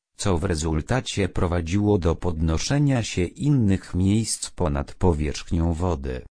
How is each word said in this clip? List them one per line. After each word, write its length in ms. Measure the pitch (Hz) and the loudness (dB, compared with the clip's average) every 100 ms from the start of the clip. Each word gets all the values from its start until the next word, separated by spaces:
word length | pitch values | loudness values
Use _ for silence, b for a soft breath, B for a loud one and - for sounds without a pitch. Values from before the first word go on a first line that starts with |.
| _ - | _ -4
co 200 | 101 85 | 0 0
w 60 | |
rezultacie 840 | 95 82 80 78 - 127 - - 95 | 0 0 0 -2 0 -2 -2 -2 -2
prowadziło 680 | - 90 87 80 98 104 104 | 0 0 0 0 0 2 2
do 180 | 82 78 | 2 0
podnoszenia 880 | 90 78 80 80 - 143 143 131 | -2 0 0 0 0 2 2 2
się 220 | 104 - 87 | -2 -2 -4
innych 680 | - 143 139 104 95 - 87 | -2 2 4 4 2 0 0
miejsc 540 | 95 107 110 - - | 2 2 0 -6 -8
ponad 440 | - 87 71 71 | -4 -2 -2 -4
powierzchnią 800 | - 92 76 73 - - 82 85 | 2 2 2 -2 -4 -4 0 0
wody. 480 | 80 90 78 67 64 - | 0 -2 -2 -4 -8 -10